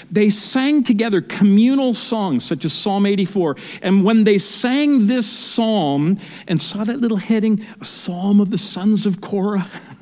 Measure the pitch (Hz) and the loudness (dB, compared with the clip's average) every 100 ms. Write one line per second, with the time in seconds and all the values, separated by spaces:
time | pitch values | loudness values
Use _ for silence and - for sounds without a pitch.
0 | - 220 208 202 - 262 269 302 240 208 | -6 0 2 2 -2 -2 2 2 2 0
1 | 226 190 - - 202 202 240 269 254 226 | 0 -2 -2 2 4 6 4 2 0 -2
2 | - 220 196 123 - 160 165 - 208 196 | -4 -4 -2 -2 -4 -6 -4 -4 -2 0
3 | 202 202 180 196 165 135 - - - 196 | 2 0 0 0 -2 -2 -10 -8 0 2
4 | 190 226 214 202 - - 247 269 294 277 | 4 4 4 2 0 -4 -2 0 2 2
5 | 202 254 208 - - - 220 214 151 143 | 2 0 -2 -6 -4 -2 0 0 0 0
6 | 151 202 - - - 165 - 202 214 247 | 0 0 -4 -18 -4 -4 -2 -4 -4 -2
7 | 233 208 - 220 214 208 - - - - | -2 -2 0 0 2 0 -4 -12 -10 -8
8 | - 175 196 208 196 240 - 185 202 208 | -6 -4 2 4 4 0 -6 -4 0 0
9 | 208 175 - 202 196 202 170 - - - | 0 -4 -4 -4 -2 -2 -6 -10 -20 -14